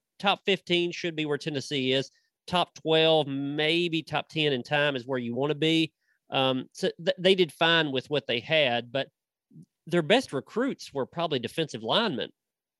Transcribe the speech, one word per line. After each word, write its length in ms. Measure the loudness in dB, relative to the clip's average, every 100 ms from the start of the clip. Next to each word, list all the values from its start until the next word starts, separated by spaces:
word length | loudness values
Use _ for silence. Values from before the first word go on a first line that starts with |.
| _ -4
Top 240 | -2 -2 0
fifteen 460 | -2 0 0 0
should 240 | -4 -8 -4
be 100 | -4
where 120 | -4
Tennessee 540 | -4 -6 -4 -2 0
is. 180 | 0 -2 _ _ _ -4
Top 260 | -2 -2 -4
twelve, 520 | 0 4 6 4 2
maybe 720 | -4 -6 -2 0 0 0 -2
top 280 | -4 -6 -4
ten 240 | -2 0
in 100 | -2
time 320 | -2 0 0 -2
is 100 | -4
where 140 | -4
you 160 | -4 -4
wanna 200 | -2 0
be. 360 | 2 2 0 _ _ _ -6
Um, 400 | 0 0 0 -6
so 180 | -4 -6 -2
th-, 140 | -4 2
they 160 | 4 4
did 160 | 4
fine 400 | 2 4 4 2
with 180 | -2 -2
what 180 | -4 -2
they 120 | -4
had, 520 | 0 2 2 0 -4
but 180 | -6 -6 _ _ _ _ -20 -20 _ -2
their 140 | 0
best 280 | 4 2 2
recruits 640 | -6 -6 -4 -2 -4 -8
were 120 | -6 -6
probably 340 | -4 -4 -2
defensive 440 | -4 -4 -6 -6
linemen. 460 | 0 0 0 -2 -6 _ _ _ _